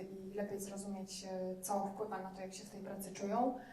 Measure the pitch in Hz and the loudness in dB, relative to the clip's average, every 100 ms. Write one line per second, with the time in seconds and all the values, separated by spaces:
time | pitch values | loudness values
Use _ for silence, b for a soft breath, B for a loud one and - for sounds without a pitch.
0 | 190 190 190 202 202 190 196 196 202 196 | -6 -6 -4 0 0 0 -2 -2 -2 -2
1 | 190 - 190 185 185 185 - 196 196 - | -4 -6 -2 0 0 0 2 4 4 0
2 | 208 190 190 190 190 190 208 208 196 196 | -2 0 -4 -6 -6 -6 -8 -8 -6 -4
3 | 190 190 202 233 269 269 B | -6 -2 4 6 6 4 B